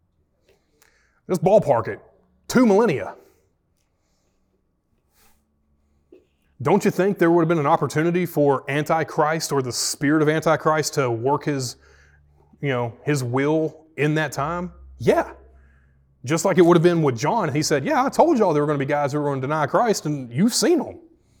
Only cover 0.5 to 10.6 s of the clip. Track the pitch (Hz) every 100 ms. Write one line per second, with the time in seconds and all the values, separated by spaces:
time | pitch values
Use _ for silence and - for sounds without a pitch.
0.5 | _ _ _ _ _ _ _ - 180 170
1.5 | 208 143 120 110 82 - _ _ _ _
2.5 | 226 247 196 233 131 90 - _ _ _
3.5 | _ _ _ _ _ _ _ _ _ _
4.5 | _ _ _ _ _ _ _ _ _ _
5.5 | _ _ _ _ _ _ - _ _ _
6.5 | _ 233 294 208 - 190 196 170 170 165
7.5 | 170 143 160 143 151 165 170 170 - 143
8.5 | 131 - 143 147 160 156 - 151 160 -
9.5 | 139 127 - - - 143 156 151 156 165
10.5 | 151